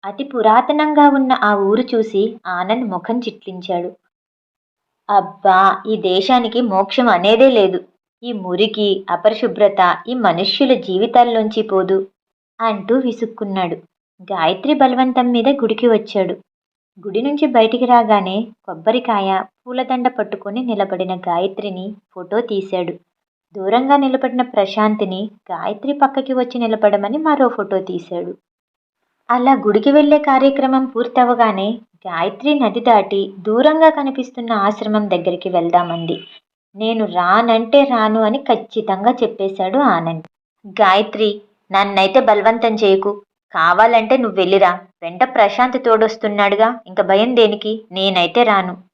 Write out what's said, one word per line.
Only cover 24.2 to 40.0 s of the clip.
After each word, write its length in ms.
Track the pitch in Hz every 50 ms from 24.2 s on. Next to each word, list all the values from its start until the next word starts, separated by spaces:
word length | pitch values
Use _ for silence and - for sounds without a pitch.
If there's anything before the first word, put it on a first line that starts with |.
| 262 254 240 247
ప్రశాంత్ని 880 | 247 247 - 214 196 190 - 220 214 214 214 208 208 185 185 185 208 208 - _ _ -
గాయత్రి 400 | 180 165 165 185 208 208 - 269
పక్కకి 400 | 285 285 277 262 269 269 262 269
వచ్చి 260 | 262 254 247 247 - 247
నిలబడమని 600 | 233 220 220 214 220 208 208 202 202 202 247 302
మరో 300 | 311 320 294 285 269 240
ఫోటో 340 | 240 - 202 196 196 190
తీశాడు. 520 | 185 185 185 175 170 - 180 175 175 175 - _ _ _ _ _ _ _ _ _ _ _ _ _ _ _ _ _ _ -
అలా 220 | 233 247 247 262
గుడికి 400 | 269 226 208 214 196 214 214 285
వెళ్లే 260 | 277 302 294 294 302 294
కార్యక్రమం 680 | 294 285 269 262 262 277 277 277 269 262 262 262 262
పూర్తవగానే 960 | 254 - 226 247 240 - 262 247 240 247 233 233 220 202 190 196 208 233 233 _ _ _ _ _ 190
గాయత్రి 460 | 175 165 170 202 202 - 247 285 302
నది 260 | 285 262 208 196 233
దాటి 520 | 226 247 233 208 190 196 202 196 196 196 196 190
దూరంగా 520 | 180 214 214 233 262 302 311 320 320 320
కనిపిస్తున్న 640 | 311 302 277 269 269 269 247 - _ 247 233 226
ఆశ్రమం 580 | 226 208 196 208 214 - 220 214 214 214 208 196
దగ్గరికి 380 | 185 175 - 185 180 180 - 190
వెళ్దామంది. 760 | 180 175 165 170 175 175 170 170 170 170 165 165 165 - - - - - _ _ _ _ _ _ _
"నేను 280 | 196 220 220 226 220 214
రానంటే 800 | 190 170 180 175 180 190 220 233 233 226 226 233 226 - 285 277
రాను" 380 | 277 254 226 214 214 214 226
అని 160 | 220 214 226 277
ఖచ్చితంగా 720 | 277 - 240 - - - - 226 214 208 190 185 202 233
చెప్పేశాడు 680 | 262 254 233 220 226 - 196 196 196 - 185 190 196 269
ఆనంద్. 460 | 285 240 190 165